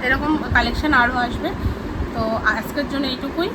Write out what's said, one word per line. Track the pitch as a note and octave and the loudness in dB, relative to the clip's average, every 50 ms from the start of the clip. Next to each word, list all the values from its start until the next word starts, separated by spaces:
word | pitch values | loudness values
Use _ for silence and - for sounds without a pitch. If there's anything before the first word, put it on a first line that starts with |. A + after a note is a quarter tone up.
| C4 | 2
এরকম | B3 C4 C4+ C#4+ D4 D#4 - - A#3+ - | 2 0 2 2 2 2 2 2 2 2
কালেকশন | B3 A#3 A#3+ A#3+ - - D4+ D4+ | 2 2 2 0 0 0 4 4
আরও | C4 A#3+ A#3+ B3+ B3 | 4 4 4 2 0
আসবে। | B3 A#3+ A#3 - - - - - - - - - - - - - - - - | 0 0 -2 -4 -4 -4 -4 -2 -2 -2 -2 -2 -6 -6 -4 -4 -4 -4 -2
তো | A#3 A3+ A3 A3 G#3+ - | -2 -2 0 0 0 2
আজকের | A3 G#3+ A3 G#3+ - - D4 C#4+ - | 2 0 0 -2 -4 -2 -2 -2 -2
জন্য | - C#4 C#4+ C4 | -2 -2 -2 -2
এইটুকুই | B3+ B3 B3+ C#4 - - E4+ G#4+ B4 | -2 -2 -4 -4 -2 0 -2 -2 -2